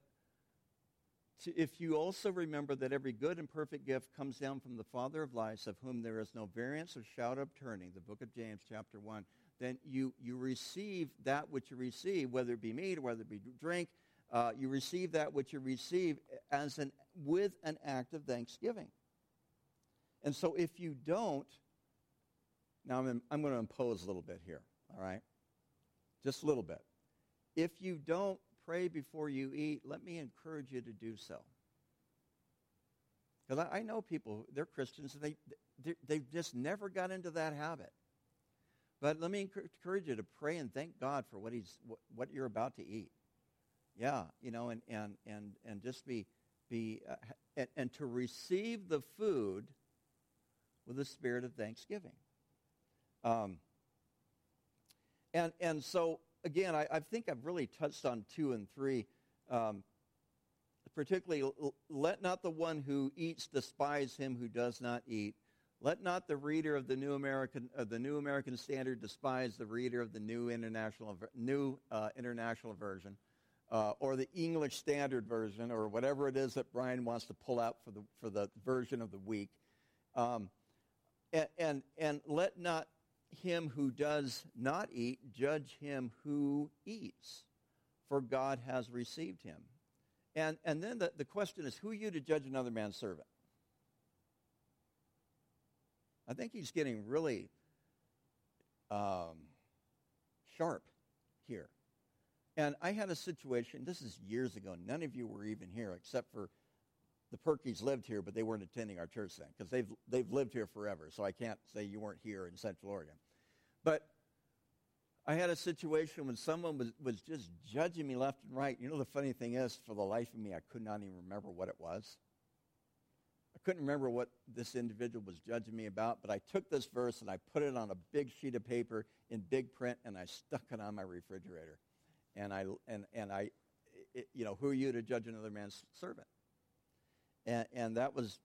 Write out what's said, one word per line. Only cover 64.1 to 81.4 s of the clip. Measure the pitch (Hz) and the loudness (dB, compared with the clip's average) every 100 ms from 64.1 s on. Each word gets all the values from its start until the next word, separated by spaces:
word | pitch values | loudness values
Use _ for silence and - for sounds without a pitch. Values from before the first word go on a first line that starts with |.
| - | -2
him | 135 120 | -2 -2
who | 117 | -2
does | 117 120 117 | 2 2 2
not | 123 120 - | -2 -2 0
eat. | 110 104 - _ _ _ - | 0 0 -4 _ _ _ -2
Let | 131 180 | 2 2
not | 185 180 - | 2 0 0
the | 143 | -2
reader | 147 156 156 147 | 2 2 4 2
of | 127 | 2
the | 131 | 0
New | 139 | 2
American, | 139 139 135 131 123 123 - | 0 2 2 0 -4 -6 -4
uh, | 107 | -2
the | 117 | 0
New | 131 147 | 0 0
American | 143 139 131 123 | 2 0 0 -4
Standard | - 135 131 123 | -2 -2 0 0
despise | 110 - 135 127 127 101 | -4 -2 2 2 2 -2
the | 107 | -2
reader | 117 123 123 | 0 2 2
of | 113 | 0
the | 107 | -2
New | 107 120 120 | -2 0 0
International | 117 113 113 110 - 110 | 0 0 0 -2 -4 -8
Ver-, | 92 110 | -8 -8
New, | 127 120 143 139 135 - | -2 2 4 2 -2 -2
uh, | 110 107 - | 0 0 -2
International | 123 117 117 113 117 | -4 -2 -2 -2 -6
Version, | 104 104 95 98 98 _ _ _ _ - | -6 -6 -6 -10 -16 _ _ _ _ 0
uh, | 113 107 - | 2 4 2
or | 135 131 | 2 2
the | 135 | 0
English | 180 165 165 143 - | 2 2 4 2 0
Standard | 156 143 139 127 107 | 2 4 4 2 0
Version, | 117 107 101 117 | 0 0 -2 -2
or | 113 110 | 0 2
whatever | 110 135 139 139 | 4 4 4 4
it | 131 | 4
is | 131 | 2
that | 135 - | 2 0
Brian | 120 127 127 | 0 2 2
wants | 117 117 - | 2 0 -2
to | |
pull | - - 120 | -6 0 4
out | 113 - | 4 0
for | 120 | -10
the, | 104 104 - | -12 -12 -8
for | 113 | -2
the | 101 101 113 | 0 0 0
version | 113 131 120 123 | 2 2 2 -2
of | 110 | -4
the | 98 | -6
week. | 95 107 101 _ _ _ _ _ _ 131 | -2 -2 -2 _ _ _ _ _ _ 0
Um, | 120 117 92 _ _ _ _ _ _ _ - | 2 2 -4 _ _ _ _ _ _ _ 0
and, | 160 | 2